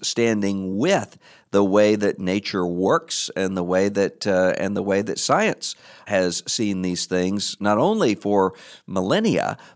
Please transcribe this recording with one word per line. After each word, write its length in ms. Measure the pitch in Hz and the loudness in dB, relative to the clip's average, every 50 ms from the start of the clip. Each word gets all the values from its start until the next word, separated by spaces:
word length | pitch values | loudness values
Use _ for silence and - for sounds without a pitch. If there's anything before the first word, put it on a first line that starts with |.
| - | -6
standing 680 | - - - 117 117 113 107 101 98 98 98 95 95 95 | -6 -2 0 2 2 2 2 0 -2 -2 -2 -4 -4 -2
with 400 | 101 131 180 196 147 107 - - - - - - - _ _ | 0 0 2 2 0 -2 -4 -12 -20 -20 -20 -20 -20 _ _
the 140 | - 101 101 | 2 2 4
way 320 | 95 95 104 107 104 107 | 4 4 4 6 4 4
that 240 | 104 101 101 - - | 2 2 0 -2 -2
nature 480 | 95 90 92 107 101 - - 98 90 | -2 -2 -2 -2 -2 -4 -4 -2 -2
works 640 | 87 87 87 92 101 147 170 - - - - - - - | -2 -2 0 2 2 2 0 -2 -4 -6 -6 -6 -6 -4
and 220 | - 95 95 95 | -4 -4 -2 -2
the 60 | 92 87 | -4 -2
way 260 | 87 92 92 98 101 | 0 2 2 2 2
that, 380 | 101 101 98 85 - - - | 2 0 0 0 -2 -4 -2
uh, 260 | 104 95 92 92 90 - - | 0 2 2 2 2 0 0
and 180 | 92 98 101 | -2 -2 -2
the 60 | 95 95 | -2 -2
way 180 | 98 95 98 | 0 0 0
that 160 | 101 98 - | 0 -2 -4
science 580 | - - - 139 180 220 208 - - - - - - - - - - - | -4 -2 0 0 2 0 0 -2 -4 -8 -12 -12 -14 -18 -20 -20 -18 -6
has 380 | - 104 95 92 90 85 - - | -2 0 0 2 0 -2 -4 -6
seen 380 | - - - 113 101 98 92 90 | -6 -4 -2 -2 -2 -2 -2 -2
these 240 | 90 90 85 - | -4 -4 -4 -4
things, 500 | - 92 92 90 92 98 104 95 - - - | -2 -2 0 0 0 -2 -4 -4 -6 -6 -4
not 200 | 101 104 104 107 | -2 0 2 2
only 340 | 139 190 220 220 185 120 101 | 2 2 2 2 0 0 0
for 400 | - - 101 104 98 95 95 - - - - - - _ | 0 0 2 2 4 4 2 0 -6 -14 -20 -20 -20 _
millennia, 720 | - 92 95 92 98 147 202 220 220 113 78 53 - - - - - - | -6 -4 -2 0 0 0 0 2 2 0 0 0 -2 -4 -8 -14 -20 -20